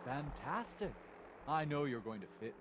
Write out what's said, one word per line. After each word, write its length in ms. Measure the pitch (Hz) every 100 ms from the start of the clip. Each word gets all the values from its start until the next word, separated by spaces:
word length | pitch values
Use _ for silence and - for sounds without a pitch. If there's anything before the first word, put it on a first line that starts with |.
| -
fantastic. 840 | 135 147 - 123 190 233 - 202 - - - - - -
I 180 | 156 156
know 200 | 147 143
you're 160 | 120
going 200 | 107 107
to 60 | 98 -
fit 140 | 113 -